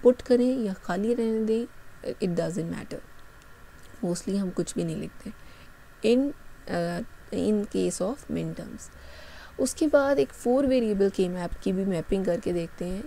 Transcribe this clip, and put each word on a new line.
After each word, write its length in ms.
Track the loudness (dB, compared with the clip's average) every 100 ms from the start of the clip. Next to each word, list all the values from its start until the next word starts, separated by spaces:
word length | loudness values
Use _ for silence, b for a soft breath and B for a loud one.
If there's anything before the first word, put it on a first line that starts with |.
put 200 | 6 6
करें 420 | 4 4 4 2
या 80 | 0
खाली 420 | -4 -4 0 2
रहने 300 | 2 2 0
दें, 220 | 2 0 -2 -10 -18 -12 -8
it 280 | -2 -2 0
doesn't 340 | -2 -2 -4
matter। 280 | -6 -8 -12 -12 -18 -20 -20 -20 -20 -20 -20 -20 -6
Mostly 320 | -2 -2 -2 -2
हम 140 | 0
कुछ 240 | -2 -4
भी 100 | -2
नहीं 120 | -2 -4
लिखते 340 | -8 -12 -14 -16 B B B -20 -20 0 4
in, 180 | 4 2 -2 -14 -14 -6
अ, 320 | -2 -2 -4 -8 -12 -8
in 360 | -2 2 2 0 0
case 260 | 0 0
of 280 | -2 -4 -6
min 240 | -4 -4
terms। 260 | -6 -10 -12 -14 -18 B B B B B B
उसके 260 | -2 2 6
बाद 320 | 6 6 4
एक 100 | 2
four 380 | 0 2 4 6
variable 440 | 4 4 4 2
K 180 | 2 0
map 220 | 0 -6
की 200 | -4 -2
भी 120 | 0
mapping 400 | 0 0 0 0
करके 280 | 2 0 0
देखते 320 | -2 -4 -6
हैं। 200 | -6 -6